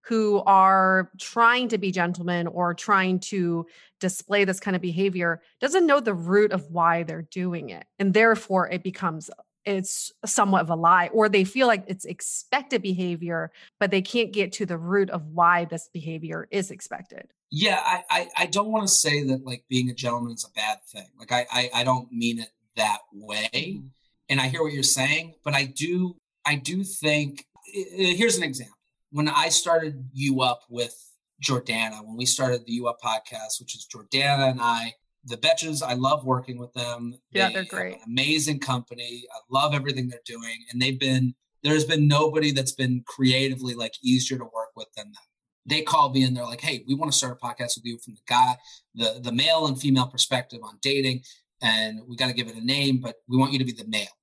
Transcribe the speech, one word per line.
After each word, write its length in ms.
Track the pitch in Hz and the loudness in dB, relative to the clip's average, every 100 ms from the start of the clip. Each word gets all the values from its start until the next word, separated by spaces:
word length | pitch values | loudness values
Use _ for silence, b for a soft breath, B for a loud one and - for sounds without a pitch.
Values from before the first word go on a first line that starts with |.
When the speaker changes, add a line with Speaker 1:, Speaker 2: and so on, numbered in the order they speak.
| - | 0
Speaker 1:
who 340 | 226 214 202 - | 2 4 4 6
are 640 | 190 190 190 190 185 185 - | 8 8 8 6 4 0 -8
trying 480 | - 233 233 247 247 | -6 4 6 6 0
to 120 | 220 | 0
be 120 | 190 | 0
gentlemen 560 | 180 175 175 175 175 170 | 0 0 -2 -2 0 -2
or 260 | 175 175 | 0 -2
trying 460 | 175 - 196 185 185 | -2 2 4 4 0
to 480 | - 202 175 170 165 b b _ | -2 -2 0 0 -4 b b _
display 460 | 185 - - 202 | -4 -4 0 2
this 160 | 196 190 | 2 0
kind 160 | - 180 | -2 -2
of 40 | |
behavior 640 | 180 165 196 170 175 165 b b | -2 0 0 0 -2 -2 b b
doesn't 240 | 269 359 | 0 4
know 140 | 339 285 | 6 4
the 160 | 226 | 4
root 380 | 180 170 202 208 | -2 2 4 4
of 180 | 190 147 | 0 -4
why 320 | 170 170 170 | 2 2 2
they're 240 | 160 160 156 | -2 -8 -10
doing 380 | 185 180 170 139 | -6 -4 -6 -8
it. 140 | 85 - - | -14 -18 -2
And 160 | 196 | 2
therefore 540 | 202 226 220 - 190 175 | 6 6 4 2 0 0
it 160 | 180 | -2
becomes, 460 | 185 185 185 160 - - - _ | -6 -4 -6 -6 -14 -20 -20 _
it's 480 | - 196 190 - - _ | -4 -4 -4 -8 -10 _
somewhat 360 | 220 - 202 190 | -2 0 4 4
of 100 | 160 | 2
a 60 | 165 | 2
lie, 340 | 170 185 175 | 6 6 4
or 160 | 220 214 | 2 4
they 140 | 202 | 4
feel 240 | 190 262 254 | 2 4 4
like 180 | 208 190 | 4 -2
it's 160 | 190 | -10
expected 760 | - 170 - - - 269 277 247 | -10 -10 -8 -10 -2 -4 0 -4
behavior, 680 | 190 180 180 170 170 165 160 B B _ | -2 -2 -2 -4 -4 -6 -6 B B _
but 100 | 196 | 0
they 100 | 196 | 0
can't 320 | 190 240 226 | 0 -2 0
get 200 | 202 190 | -2 -2
to 120 | - | -4
the 140 | 190 170 | -6 -4
root 320 | 170 202 190 | 0 0 0
of 160 | 175 151 | -2 -6
why 380 | 165 170 175 | 4 4 4
this 240 | 170 165 - | 0 -8 -10
behavior 540 | 175 156 160 160 160 - | -12 -10 -10 -8 -10 -4
is 180 | 202 190 | -4 -4
expected. 560 | - - - - - - _ _ | -10 -14 -14 -14 -20 -20 _ _
Speaker 2:
Yeah, 300 | 147 208 190 | -2 0 0
I, 200 | - 175 - | 0 -4 -2
I, 200 | 165 175 - | -4 -2 -4
I 100 | 175 | -2
don't 240 | 180 214 | -2 0
wanna 160 | 220 196 | -2 2
say 380 | - 160 147 | 2 2 0
that, 200 | 135 131 | 0 -4
like, 200 | 131 120 _ | -6 -14 _
being 220 | 127 127 | -2 -2
a 40 | |
gentleman 400 | 123 127 120 120 | -4 -4 -4 -6
is 100 | 113 | -8
a 80 | - | -10
bad 260 | - 107 107 - | -6 -6 -6 -10
thing. 220 | 104 98 _ | -20 -20 _
Like, 140 | 113 | -4
I, 140 | 123 123 | -2 0
I, 200 | 123 123 120 | -2 -2 0
I 40 | |
don't 280 | 123 127 123 | 0 0 -2
mean 260 | 117 117 117 | -2 -2 -2
it 120 | 113 _ _ 113 | -10 _ _ -2
that 240 | 107 104 - | 0 0 -6
way. 360 | 101 104 104 110 | -20 -8 -4 -2
Speaker 3:
Mm-hmm. 340 | 131 165 202 135 _ _ _ - | -4 -6 -10 -14 _ _ _ -2
Speaker 2:
And 120 | 135 | 0
I 60 | 131 | 0
hear 160 | 160 | 0
what 100 | 156 | -2
you're 120 | 143 | 0
saying, 500 | 131 - 135 156 165 _ | 0 2 2 0 -4 _
but 120 | 147 | -2
I 100 | 139 | -2
do, 520 | 135 135 160 180 180 175 _ _ | -2 -4 -2 0 -2 -6 _ _
I 100 | 147 | -4
do 300 | 147 139 180 | -2 -2 -4
think, 600 | 196 - 151 147 147 143 - _ - | -4 -2 2 2 0 -8 -20 _ -12
i-, 120 | 202 185 180 | -10 -8 0
i-, 160 | 185 | 0
here's 220 | 180 233 185 | 4 2 2
an 80 | |
example. 300 | 160 127 110 _ _ _ _ | -2 -6 -12 _ _ _ _
When 160 | 147 151 | -2 2
I 200 | 147 165 | 2 2
started 600 | - 180 165 156 139 131 | 2 4 2 2 -8 -12
You 300 | 131 139 131 | -4 -2 2
Up 200 | 127 123 _ | 0 -2 _
with 240 | 120 117 - - _ _ _ | -6 -6 -8 -20 _ _ _
Jordana, 600 | 139 127 - 113 113 107 | -2 -2 -2 -2 -4 -6
when 120 | 107 113 | -14 -4
we 100 | 123 | -2
started 400 | - 131 123 117 | 0 0 -2 -4
the 60 | |
You 160 | 117 120 | -4 -4
Up 100 | 120 | -4
podcast, 600 | 117 110 - 110 110 - | -4 -4 -6 -14 -10 -10
which 160 | 120 - | -10 -16
is 100 | - | -16
Jordana 640 | 113 98 135 139 139 135 | -20 -4 0 2 2 2
and 100 | 127 | 2
I, 340 | 117 117 117 - _ _ | 0 0 -4 -12 _ _
the 120 | 131 120 | -14 -2
Betches, 440 | 151 165 160 147 | 0 0 0 -4
I 140 | 131 | -2
love 300 | 123 135 151 | 0 2 2
working 340 | 131 127 127 120 | 2 -2 -2 -12
with 160 | 123 | -12
them. 400 | 123 120 120 120 127 _ | -8 -8 -6 -10 -12 _
Speaker 1:
Yeah, 160 | 196 190 | 0 2
Speaker 2:
They 60 | |
Speaker 1:
they're 80 | 190 | 0
Speaker 2:
have 80 | 185 | -6
Speaker 1:
great. 240 | 190 - | -6 -8
Speaker 2:
an 60 | 185 | -10
amazing 540 | 113 123 139 156 147 143 | -4 -2 2 2 0 -2
company. 640 | 135 123 - 120 120 120 123 | -2 -4 -4 -14 -12 -14 -16
I 60 | - _ | -20 _
love 240 | 135 147 | 0 2
everything 340 | 143 139 131 123 | 0 -2 -4 -6
they're 100 | 120 - | -8 -14
doing. 380 | 117 117 113 - | -12 -12 -12 -8
And 120 | 123 | -2
they've 160 | 131 135 | -2 0
been, 360 | 135 131 127 - _ _ | 0 2 0 -2 _ _
there's 220 | 147 151 | 0 2
been 240 | 151 160 147 | 4 4 6
nobody 420 | 143 156 156 151 | 6 4 2 0
that's 220 | 139 131 | 0 -2
been 320 | - 127 127 - | -2 -2 -2 -4
creatively, 680 | - 131 131 135 131 127 | 0 2 4 0 -4 -8
like, 200 | 120 113 - | -8 -8 -4
easier 360 | 127 127 - 131 | 2 2 2 -6
to 60 | |
work 260 | 113 113 113 | -8 -10 -10
with 140 | 113 110 - | -12 -18 -18
than 100 | 104 | -20
them. 160 | 104 _ _ _ _ | -20 _ _ _ _
They 180 | 117 151 | -4 -2
called 320 | 156 160 143 | 2 4 4
me 80 | 131 | 4
and 140 | 131 123 | 2 0
they're 80 | |
like, 160 | 120 - | -6 -6
"Hey, 240 | 156 123 120 | -4 -4 -2
we 80 | |
wanna 180 | 139 151 | -2 0
start 260 | 139 131 123 | 0 -2 -6
a 40 | |
podcast 320 | 120 120 120 - | -10 -6 -6 -6
with 80 | |
you 140 | 117 117 | -8 -12
from 160 | - | -16
the 60 | 104 - | -20 0
guy, 280 | 123 127 127 B B _ | 4 4 2 B B _
the, 260 | 113 113 120 | -4 -4 -4
the 100 | 120 | -4
male 340 | 117 156 160 151 | 0 2 2 2
and 140 | 131 | 0
female 280 | 143 131 127 | 2 4 2
perspective 520 | 127 - 127 120 117 | -2 -2 -2 -4 -16
on 160 | 107 107 | -18 -6
dating. 400 | 135 139 131 127 B B _ _ | -2 0 0 -4 B B _ _
And 380 | 120 110 110 110 123 | 0 0 -2 -8 -14
we 100 | 117 | -4
gotta 180 | 127 | -4
give 140 | 117 113 | -2 -8
it 80 | 113 | -6
a 80 | |
name, 360 | 117 139 139 131 | -4 0 0 0
but 160 | 127 - - | -4 -14 -2
we 80 | 127 | 0
want 160 | 139 | 2
you 60 | 135 | 0
to 40 | |
be 80 | 127 | -2
the 140 | 117 107 | -6 -6
male." 200 | 107 101 _ | -4 -4 _